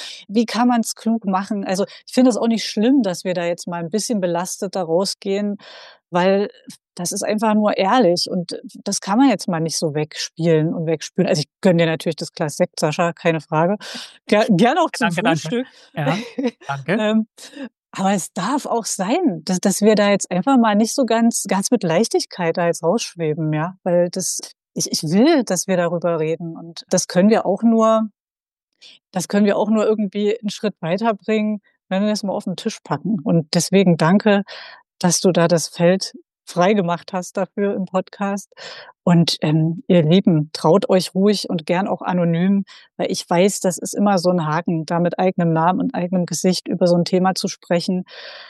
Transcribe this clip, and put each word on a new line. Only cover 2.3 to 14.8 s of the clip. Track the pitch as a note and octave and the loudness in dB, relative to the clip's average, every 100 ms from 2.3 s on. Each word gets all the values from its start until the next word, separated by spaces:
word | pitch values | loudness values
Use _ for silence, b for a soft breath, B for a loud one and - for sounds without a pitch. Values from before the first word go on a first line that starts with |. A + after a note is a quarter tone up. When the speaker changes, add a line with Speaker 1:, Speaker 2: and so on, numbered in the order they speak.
| G3+ | 2
Speaker 1:
auch | A#3 | 0
nicht | A3+ - | -2 -2
schlimm, | - A3+ C#4+ | 0 2 4
dass | G3 E3+ | 2 -2
wir | F#3+ | -4
da | F3+ E3+ | -4 -2
jetzt | F3 - | -4 -6
mal | E3+ | -8
ein | E3+ | -4
bisschen | G3+ - G#3+ | -4 -2 -2
belastet | F3+ E3+ F3+ - G3 G3 | 0 -2 -4 -6 -6 -4
da | |
rausgehen, | E3 E3+ G3 - G3 G3 G#3 G3+ B B B B - | 0 0 0 -4 -4 -2 -2 -6 B B B B -4
weil | F3 F#3 G3 G3+ - - - _ - | 0 2 2 0 -6 -20 -20 _ -10
das | F3 | -6
ist | G3+ | -4
einfach | - G#3+ A3+ | -2 0 2
nur | G#3+ G#3 - | 2 2 2
ehrlich | F#3+ B3+ F3 F3 - | 2 4 4 2 -2
und | F#3 E3+ - A3+ - | -4 -6 -10 -14 -12
das | - G3+ | -8 -6
kann | - A3 | -2 4
man | C#4 | 4
jetzt | G3 - | 2 -2
mal | E3 | -2
nicht | D#3+ - | -2 -2
so | E3 D3 | -4 -2
wegspielen | D3+ - - - E3 D#3 D#3 | -6 -6 -12 -4 2 2 2
und | F3+ D#3+ | -2 -4
wegspülen. | D#3 - - D#3 | -4 -6 -6 -2
Also | D3 | -2
ich | C#3+ - | -4 0
gönn | F#3+ E3+ | 2 4
dir | E3 | 2
natürlich | D#3+ F3+ D#3 | -2 -6 -6
das | D#3+ | -10
Glas | - D#3 - | -6 -6 -2
Sekt, | F3+ - | -4 -2
Sascha, | D#3 D3+ E3+ | -4 0 -2
keine | E3 F3 D#3+ | -2 -2 -2
Frage. | - D#3 F3 G3+ B B B B - | -2 0 0 -2 B B B B 0
Ger-, | G#3 A#3+ | 2 4
gerne | F3 A#3 E4 | 4 4 2